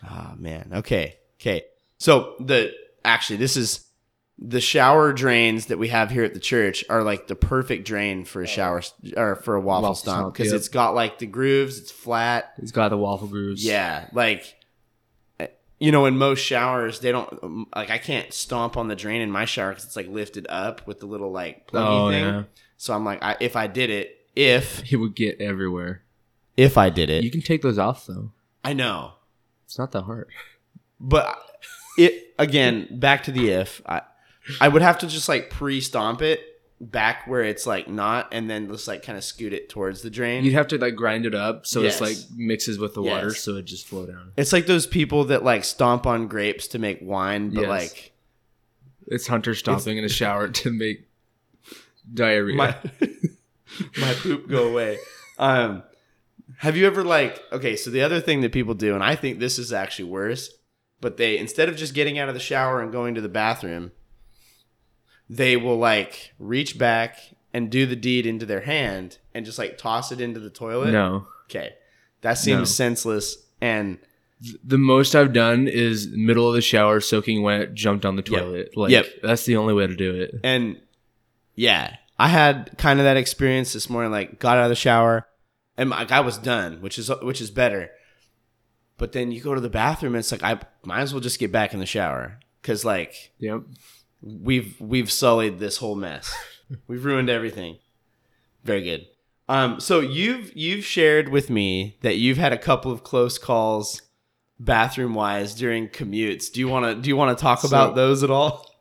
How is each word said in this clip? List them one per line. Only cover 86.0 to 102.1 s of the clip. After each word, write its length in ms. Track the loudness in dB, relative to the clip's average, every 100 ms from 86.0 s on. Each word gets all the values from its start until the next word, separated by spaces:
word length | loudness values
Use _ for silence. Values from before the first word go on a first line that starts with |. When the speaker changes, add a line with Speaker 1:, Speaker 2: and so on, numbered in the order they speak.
| 2
Speaker 1:
I 80 | 2
was 180 | 2 0
done, 440 | -2 -2 -2 -6
which 180 | -10 -8
is, 100 | -6 -6
which 200 | -4 -6
is 80 | -6
better. 400 | 0 2 0 -8 -14 _ _ _ _ _ _ _ _ _ -8
But 160 | -6
then 180 | -4 -6
you 100 | -6
go 140 | -4 -2
to 60 |
the 80 | -2
bathroom 440 | 0 0 0 -2
and 60 | -2
it's 120 | -2
like, 120 | -2
I 160 | -2 -2 -6 _
might 180 | -6 -4
as 120 | -2
well 80 | -4
just 180 | -6 -4
get 120 | -2
back 220 | 0 0
in 60 | -2
the 60 | -4
shower. 540 | -2 -2 -2 -8 -14 _ _
'Cause, 220 | -4 -2 0
like, 460 | -2 -4 -12 -20 -10
Speaker 2:
Yep. 220 | -8 -6 -10 -20 _ _ _ _
Speaker 1:
we've, 580 | -18 -10 0 0 -2 -12
we've 300 | -4 -2 0
sullied 480 | 2 4 4 2 -2
this 180 | -6 -6
whole 180 | -6 -8
mess. 380 | -8 -10 -12 -12 -14 -20
Speaker 2:
<laughs> 260 | -16 -16 -12
Speaker 1:
We've 180 | -8 -2
ruined 240 | 0 0
everything. 480 | 0 -4 -8 -12 -14 _ _ _ _ _ _ _ _
Very 180 | -4 -4
good. 240 | -4 -8 -10 _ _ _ -2
Um, 320 | 0 0 -2
so 200 | 0 2
you've, 520 | 2 -2 -2 -4 -8 -8
you've 260 | -6 -4
shared 460 | -4 2 4 6 4
with 220 | 0 0
me 460 | 0 0 0 -4 -4
that 160 | -2